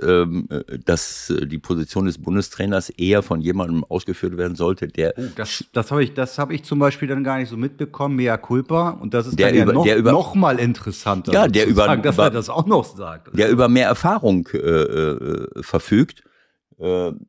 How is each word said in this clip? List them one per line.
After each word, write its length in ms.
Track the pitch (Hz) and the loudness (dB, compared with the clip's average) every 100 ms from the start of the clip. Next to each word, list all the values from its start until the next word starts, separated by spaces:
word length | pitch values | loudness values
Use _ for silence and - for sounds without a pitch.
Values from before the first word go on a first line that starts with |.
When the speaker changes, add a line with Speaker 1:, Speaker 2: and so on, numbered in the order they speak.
Speaker 1:
ähm, 460 | 87 90 87 87 - | 2 2 2 -2 -6
äh, 300 | - - 64 | -8 -10 -6
dass, 500 | - 85 - - - | -2 -2 -2 -10 -6
äh, 160 | - 71 | -6 -6
die 120 | 78 | -8
Position 480 | - 85 80 117 95 | -6 -6 -4 -4 -4
des 120 | 73 | -4
Bundestrainers 680 | 82 98 - - 98 95 - | -4 -4 -4 -6 -2 -2 -4
eher 320 | - 92 104 | -2 0 2
von 180 | - 82 | 0 -2
jemandem 440 | 80 95 87 82 | -2 -2 -2 -4
ausgeführt 520 | - 90 - 90 92 87 | -2 -6 -6 -6 -6 -4
werden 200 | 90 85 | -6 -2
sollte, 320 | 87 95 80 | -4 -4 -6
der 260 | - 82 - | -4 -4 -4
Speaker 2:
Oh, 60 | 123 - | -10 -10
das, 280 | 104 - - | -10 -10 -6
das 200 | 120 110 | -6 -2
habe 100 | 147 | -2
ich, 100 | 127 | -2
das 280 | - 127 - | -4 -6 -6
habe 160 | 139 151 | -6 -6
ich 80 | |
zum 160 | - 143 | -4 0
Beispiel 260 | 143 139 139 | 2 0 -4
dann 160 | 139 | -4
gar 160 | 135 135 | -4 -4
nicht 100 | 120 | -6
so 80 | 117 | -6
mitbekommen, 600 | 135 - 151 - 143 127 | -6 -6 -10 -6 -4 0
mea 200 | 123 110 | 0 -2
culpa. 540 | - 123 135 165 170 | -2 -2 0 0 -2
Und 240 | - 107 | -4 -4
das 140 | 120 120 | -4 -2
ist 100 | - | 2
Speaker 1:
Der 120 | 98 | 4
Speaker 2:
dann 60 | 107 | 4
ja 40 | |
Speaker 1:
über-, 100 | 95 | 4
Speaker 2:
noch, 100 | 131 | 4
Speaker 1:
der 120 | 104 110 | 4 4
über- 140 | 117 | 4
Speaker 2:
noch 240 | 143 143 | 4 2
mal 240 | 196 170 123 | 2 2 2
interessanter 760 | 120 113 107 - 104 95 95 | 0 -2 -6 -6 -2 -2 2
Speaker 1:
Ja, 140 | 190 156 | 2 4
der 200 | 104 110 | 4 4
über- 140 | 104 | 4
Speaker 2:
sozusagen, 200 | 104 - | 4 4
dass 140 | - 92 | 2 4
Speaker 1:
über- 80 | |
Speaker 2:
er 60 | 104 | 4
das 180 | 117 110 | 2 -4
auch 180 | 139 175 | -2 2
noch 300 | 180 - 98 | 0 0 -10
sagt. 420 | 87 80 - - | -14 -14 -4 2
Speaker 1:
der 100 | 107 | 4
über 200 | 120 120 | 4 6
mehr 180 | 123 110 | 6 4
Erfahrung, 600 | - 170 214 123 92 82 | 2 0 2 2 2 0
äh, 40 | - | -2
äh, 1040 | 80 80 76 78 78 71 67 78 - - | 2 2 2 0 -2 -2 -6 -6 -8 -12
verfügt. 640 | - 80 - 107 160 - _ _ _ _ _ - | -4 -4 2 2 2 -2 _ _ _ _ _ -8
Äh, 320 | 87 90 87 - | -4 -2 -4 -8